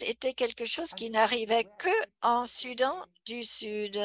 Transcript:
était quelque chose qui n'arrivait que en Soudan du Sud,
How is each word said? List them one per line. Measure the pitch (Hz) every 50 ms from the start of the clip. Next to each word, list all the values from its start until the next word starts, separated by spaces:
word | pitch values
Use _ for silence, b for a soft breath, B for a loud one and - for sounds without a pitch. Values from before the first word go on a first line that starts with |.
| -
était | - 440 - - 262 254
quelque | - 254 233 - - 233
chose | 220 - - 339 320 -
qui | 185 226 226
n'arrivait | 220 220 220 202 247 240 226 208 226 233 220 190 - -
que | - 381 427 440 - - _ - -
en | 226 240 240 247
Soudan | 233 - - - 254 247 233 254 269 320 370 349 - _ _ -
du | - 226 240 233
Sud, | 220 - - 220 214 214 214 208 202 196 208 208